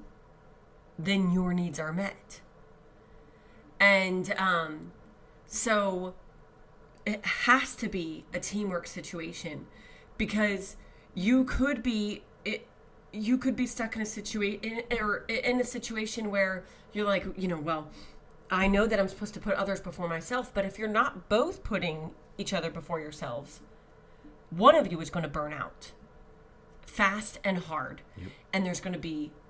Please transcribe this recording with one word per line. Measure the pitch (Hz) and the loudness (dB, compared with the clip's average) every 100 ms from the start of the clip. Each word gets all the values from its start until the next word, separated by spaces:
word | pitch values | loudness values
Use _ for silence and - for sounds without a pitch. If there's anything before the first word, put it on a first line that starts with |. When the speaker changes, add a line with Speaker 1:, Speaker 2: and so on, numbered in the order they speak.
| - - - - - - - - - - | -20 -20 -20 -20 -20 -20 -20 -20 -16 -6
Speaker 1:
then | 160 196 180 | 0 2 4
your | 185 180 | 4 2
needs | 175 175 143 | 2 0 -4
are | 156 | -4
met. | 170 196 - - - - - - - - - - - - - - - - - | -2 -4 -6 -16 -20 -20 -20 -20 -20 -20 -20 -20 -20 -20 -20 -20 -20 -12 4
And, | 202 196 185 185 185 190 | 6 6 4 0 -2 0
um, | 190 170 156 156 170 - - - - - - | 2 2 0 -6 -12 -18 -20 -20 -20 -20 -8
so | - 233 208 202 185 185 - - - - - - - - - 214 | -2 2 2 2 0 -4 -10 -18 -20 -20 -20 -20 -20 -20 -8 -4
it | 214 - | -2 -2
has | - - 262 262 - | 0 4 4 2 -6
to | 214 | -4
be | 190 160 156 - | -4 -6 -8 -10
a | 180 | -8
teamwork | - 208 202 175 - | -6 -4 -2 -4 -6
situation, | 180 147 175 165 170 165 147 - - - - - - | -10 -10 -8 -8 -8 -10 -10 -14 -20 -20 -20 -10 -2
because | 220 208 208 196 - - - - - | 0 2 2 2 -4 -12 -18 -20 -12
you | 175 196 262 | -2 6 6
could | 262 - 269 285 | 6 4 2 2
be, | 247 214 208 - - - 208 | 0 0 0 -4 -12 -8 -6
it, | 220 - - - - - | -6 -8 -20 -20 -20 -12
you | 208 214 262 | -4 2 2
could | 262 208 | 2 0
be | 247 | -2
stuck | - 220 220 | -2 -4 -4
in | |
a | 214 | -4
situa-, | 202 - 214 202 214 | -4 -6 0 0 0
in, | 220 226 233 233 | -6 -6 -2 0
or | 208 202 - | 0 -2 -2
in | 226 247 247 | 0 2 2
a | 233 | 0
situation | 247 - 220 214 226 208 | -4 -6 -4 -4 -4 0
where | 196 190 185 - - - | 2 2 0 -8 -18 -8
you're | 208 202 | -2 2
like, | 190 185 190 | 2 0 -2
you | 185 | -2
know, | 160 | 0
"Well, | 151 156 151 - - - - - - | -2 -2 -4 -14 -18 -18 -20 -20 -4
I | 185 196 | 2 6
know | 202 220 | 6 6
that | 202 | 4
I'm | 190 | 2
supposed | - 208 | -2 -8
to | 180 | -4
put | 208 190 | -2 0
others | 196 190 | 0 -2
before | 180 175 175 | -6 -6 -4
myself," | 165 - 254 - | -4 -2 -4 -2
but | 202 | -2
if | 196 208 | -2 -2
you're | 220 | 2
not | 214 262 185 - | 4 2 0 2
both | 214 330 - | 4 4 -2
putting | - 190 175 156 160 - - - | -4 -2 -2 -4 -8 -12 -14 -10
each | - | -4
other | 180 165 | -2 -2
before | 160 - 160 | -6 -6 -6
yourselves, | 151 147 143 120 139 - - - - - - - - - - | -6 -8 -8 -8 -10 -16 -20 -20 -20 -20 -20 -20 -20 -20 -8
one | 170 247 320 | 8 10 10
of | 180 | 6
you | 165 | 0
is | 156 | -4
gonna | 170 147 | -4 -2
burn | 151 147 | -4 -6
out | 147 - - - - - - - - - - - - - | -6 -10 -12 -18 -18 -20 -20 -20 -20 -20 -20 -20 -20 -8
fast | - 196 208 - - | 0 0 0 -6 -4
and | 196 180 | -2 -2
hard. | 160 151 131 - - - | -2 -6 -6 -10 -16 -14
Speaker 2:
Yep. | 92 - - | -14 -16 -4
Speaker 1:
And | 190 185 | -2 0
there's | 175 | -2
gonna | - 175 | -4 -6
be | 165 151 151 - - | -4 -4 -6 -10 -20